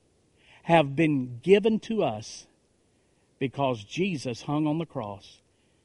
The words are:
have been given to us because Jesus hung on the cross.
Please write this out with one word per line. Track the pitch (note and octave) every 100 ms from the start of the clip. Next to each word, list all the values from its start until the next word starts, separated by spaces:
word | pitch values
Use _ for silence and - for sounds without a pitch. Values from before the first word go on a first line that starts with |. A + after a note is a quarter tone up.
| _ _ _ _ _ -
have | - E3+ C#3+ C#3
been | D#3+ C#3+ B2+ A#2+
given | E3+ G3+ A3+ A3
to | - A3
us | D3 G#2+ - - - _ _ _ _ _ _ _ _ -
because | C#3 - C#3 A2+
Jesus | G2+ D3+ G3 E3 C3 A2+
hung | - D3 D3+
on | D#3
the | D#3+
cross. | C#3 G#2 G2 - - _ _ _ _